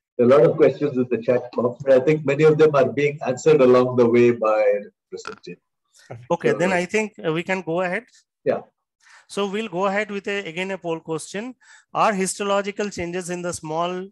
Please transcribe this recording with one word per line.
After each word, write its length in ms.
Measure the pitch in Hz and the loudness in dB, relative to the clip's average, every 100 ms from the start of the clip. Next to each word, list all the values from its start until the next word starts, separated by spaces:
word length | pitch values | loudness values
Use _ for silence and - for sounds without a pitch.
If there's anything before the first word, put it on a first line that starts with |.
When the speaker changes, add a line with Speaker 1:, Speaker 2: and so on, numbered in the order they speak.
| _ - | _ 0
Speaker 1:
there 100 | 120 | 4
are 40 | |
a 60 | 147 | 6
lot 120 | 165 | 6
of 60 | - | 4
questions 380 | 143 - 143 123 | 2 2 -2 -2
in 120 | 123 | -2
the 120 | 113 | -2
chat 300 | 127 123 - | 0 -2 -2
box, 280 | 117 120 - | -4 -4 -2
but 100 | 135 | 2
I 120 | 127 156 | 4 4
think 180 | 156 | 0
many 200 | 131 139 | -2 2
of 160 | 156 151 | 4 6
them 160 | 156 143 | 4 4
are 160 | 123 | 0
being 240 | 113 143 - 131 | 0 -2 -2 -6
answered 360 | 127 156 151 | 0 2 6
along 340 | 123 127 123 120 | 6 6 4 2
the 120 | 117 | 4
way 220 | 120 120 | 6 4
by 340 | 113 110 107 104 101 104 _ _ | 4 0 2 2 0 -4 _ _
Prasanjit. 460 | 92 - - - 87 _ _ _ _ - 120 123 | -16 -16 -16 -18 -20 _ _ _ _ -20 -16 -6
Speaker 2:
Okay, 220 | 170 156 | -2 0
Speaker 1:
So 60 | 131 | 0
Speaker 2:
then 140 | 180 | 0
I 140 | 180 180 | -2 -2
think, 280 | 214 208 - 185 | -4 -4 -6 -6
uh, 80 | |
we 80 | 160 | -4
can 200 | 175 190 | -4 -6
go 180 | 175 180 | -4 -4
ahead. 220 | 180 196 254 _ _ _ | -4 -6 -10 _ _ _
Speaker 1:
Yeah. 180 | - - - _ _ _ _ - _ | -4 -4 -8 _ _ _ _ -20 _
Speaker 2:
So 200 | 202 202 | -6 -6
we'll 220 | 202 220 | -6 -8
go 180 | 170 196 | -4 -2
ahead 240 | 202 214 | -2 -6
with 160 | 202 202 | -8 -8
a, 180 | 202 180 | -8 -8
again, 240 | 160 190 | -8 -8
a 80 | 185 | -8
poll 220 | 170 160 | -8 -8
question. 560 | 160 160 - 196 247 - _ - _ 147 | -8 -10 -8 -10 -12 -14 _ -20 _ -2
Are 180 | 196 | 0
histological 800 | 196 190 - 202 202 202 202 208 | 0 -4 -4 -2 -2 -4 -6 -8
changes 400 | 190 175 180 170 | -8 -8 -8 -8
in 100 | 180 | -8
the 120 | 175 | -8
small 540 | 165 156 160 175 180 196 | -10 -8 -6 -4 -6 -12